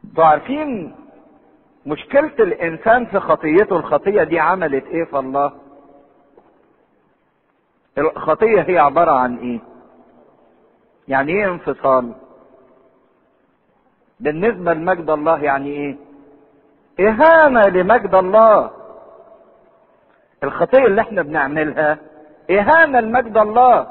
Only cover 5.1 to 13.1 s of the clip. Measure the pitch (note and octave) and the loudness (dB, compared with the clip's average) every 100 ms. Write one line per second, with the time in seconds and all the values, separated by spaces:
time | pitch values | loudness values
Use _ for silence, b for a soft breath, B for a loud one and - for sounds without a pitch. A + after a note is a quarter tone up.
5.1 | C#3 C3 C#3 C#3+ - _ - _ _ _ | -6 -6 -4 -4 -6 _ -20 _ _ _
6.1 | _ _ _ _ _ _ _ _ _ _ | _ _ _ _ _ _ _ _ _ _
7.1 | _ _ _ _ _ _ _ _ - D3+ | _ _ _ _ _ _ _ _ -6 -6
8.1 | C#3+ - D#3 A3 G#3 D3+ F3+ C#3+ C#3+ E3+ | -4 -4 0 2 2 0 2 2 2 2
9.1 | C#3 B2+ B2 B2 E3 - - _ _ _ | 2 0 -6 -8 -10 -12 -20 _ _ _
10.1 | _ _ _ _ _ _ _ _ _ - | _ _ _ _ _ _ _ _ _ -6
11.1 | C3+ C#3 F#3 G3+ F3 - C3+ C3+ C3 A#2+ | -4 -2 -2 -4 -6 -8 -4 0 0 -2
12.1 | A2 - _ _ _ _ _ _ _ _ | -12 -20 _ _ _ _ _ _ _ _